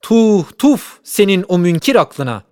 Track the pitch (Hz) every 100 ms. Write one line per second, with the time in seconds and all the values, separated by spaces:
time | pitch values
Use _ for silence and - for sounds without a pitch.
0 | - 226 220 208 151 _ 277 262 - -
1 | - - 196 190 190 180 175 170 - 247
2 | 208 - 131 110 _